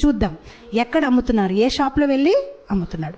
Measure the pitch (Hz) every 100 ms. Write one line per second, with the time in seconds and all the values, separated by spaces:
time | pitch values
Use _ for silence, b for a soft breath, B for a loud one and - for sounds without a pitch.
0 | 294 214 202 160 B B B 214 240 320
1 | 285 247 247 226 190 196 247 - 269 285
2 | 285 269 294 539 554 - - 196 170 165
3 | 156